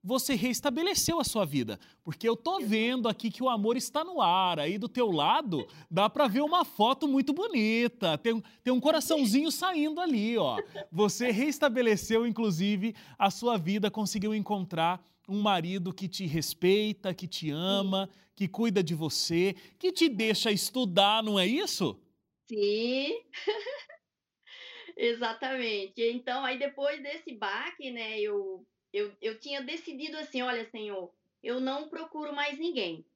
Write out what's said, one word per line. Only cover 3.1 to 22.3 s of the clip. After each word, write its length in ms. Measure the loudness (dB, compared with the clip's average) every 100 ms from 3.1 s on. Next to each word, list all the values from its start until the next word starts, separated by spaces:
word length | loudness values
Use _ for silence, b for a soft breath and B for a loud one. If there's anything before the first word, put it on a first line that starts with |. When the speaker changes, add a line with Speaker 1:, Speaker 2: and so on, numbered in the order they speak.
| 0 -4
Speaker 1:
que 140 | -2
o 60 | 0
amor 260 | 2 2 0
está 300 | -2 -4 -4
no 160 | 2
ar. 360 | 4 4 2 2
Aí 200 | -2 -2
do 100 | -4
teu 240 | 0 2
lado, 560 | 4 4 4 2 -4 -4 B B
dá 180 | 2 2
pra 180 | 4 2
ver 140 | 4
uma 220 | 2 2
foto 440 | 2 2 2 2 2
muito 260 | 2 2
bonita, 840 | 0 0 2 2 4 2 0 0 2
tem, 240 | 0 0 B B
tem 100 | 0
um 60 | 2
coraçãozinho 720 | 4 2 2 2 4 4 2
saindo 480 | 0 0 2 0 0
ali, 380 | 0 2 2 2
ó. 200 | 2 0 -4 -12 B
Você 380 | 2 2 2 0
reestabeleceu, 960 | 2 0 2 2 4 2 2 2 2 2
inclusive, 720 | 0 0 2 0 0 -2 -6 B B
a 100 | 0
sua 280 | 2 0 0
vida, 340 | 0 0 0
conseguiu 420 | 0 -2 -2 -2
encontrar 720 | -2 -2 -4 -2 0 0 0 b b -6
um 140 | 0
marido 520 | 2 2 0 -4 -4
que 140 | -6 -8
te 180 | -6 -2
respeita, 880 | -2 -2 2 4 4 2 -2 -6
que 140 | -6 -8
te 220 | -6 -4
ama, 580 | -2 0 2 2 0 -2
Speaker 2:
Sim. 120 | b b -4
Speaker 1:
que 120 | -4
cuida 340 | 0 2 2
de 140 | 0 -2
você, 600 | -2 -2 0 2 2 -2 B _
que 140 | -4
te 160 | 2 2
deixa 440 | 4 0 2 2
estudar, 680 | 0 0 -2 2 6 6 4
não 160 | 2 2
é 80 | 2
isso? 540 | 0 -2 -2 -2 -4 _ _ _